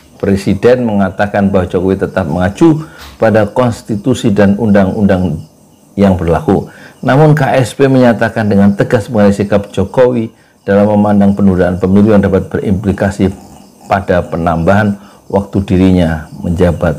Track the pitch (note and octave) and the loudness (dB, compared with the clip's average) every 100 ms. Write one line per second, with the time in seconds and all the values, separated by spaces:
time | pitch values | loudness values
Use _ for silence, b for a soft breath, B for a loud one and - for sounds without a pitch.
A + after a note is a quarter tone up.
0 | _ - G2 G2 - G2 A#2 B2 A#2+ G#2 | _ -8 -2 -2 -2 0 2 2 0 -2
1 | F#2+ F#2 G2+ G#2 G2 F#2+ F2 F#2+ F#2 F#2+ | -2 -2 -4 0 0 0 -2 -2 -2 -2
2 | F#2 - F2 E2+ F#2 G2 E3+ D3+ D3+ B | -2 -4 -4 -2 -2 2 2 2 -4 B
3 | B - A2+ G#2+ G#2 - B2 G#2+ - G#2+ | B -2 0 2 0 0 -2 -2 -8 -6
4 | C#3 B2 B2 G2+ G2+ G2+ A#2 G2+ F#2+ A2 | -2 -2 0 2 2 2 2 2 0 0
5 | G2 F#2+ F#2 D2+ - _ _ _ _ - | 0 0 -2 -6 -10 _ _ _ _ 0
6 | G2 F2+ E2+ D#2+ D#2 F#2 - B B B | 0 0 0 -2 0 -2 -2 B B B
7 | B2 C3 D#3 D3+ C3+ C3+ A#2+ - C3+ C3+ | -2 2 4 2 2 0 -2 0 0 4
8 | B2 G#2 A2+ A#2 G#2 G2 G2+ G2+ - B2 | 2 2 -2 -2 0 2 2 2 0 -2
9 | G2+ A2+ G#2 G2+ G#2 G#2 G2 - F#2+ - | -2 0 0 0 -2 -2 -4 -6 -4 2
10 | B2+ B2 A2+ b b b - G2+ G#2 G#2 | 2 0 -6 b b b -2 0 2 2
11 | G#2 G#2 G2+ G2 G2 F2+ F2 F2+ F#2 G2 | 2 2 2 2 0 2 0 0 0 2
12 | G#2 G#2 G2 F#2 - - - F#2 G2+ F#2 | 4 4 2 0 -2 -6 -4 -2 -2 -2
13 | G2+ - G2 G2 - - - _ - G2+ | -2 -2 -4 -4 -16 -20 -20 _ -4 -4
14 | G2 F2+ E2 F2 E2+ E2 E2 G2 G#2+ G2+ | 0 -2 -2 -4 -2 -2 0 2 0 -4
15 | B B _ G2 G2 G#2 F#2+ F#2 F#2+ F#2 | B B _ -6 -2 -4 -2 2 4 2
16 | E2 D#2+ D#2 - F2+ E2+ F2+ D#2+ F2 | 0 -2 -8 -10 -6 0 0 0 -4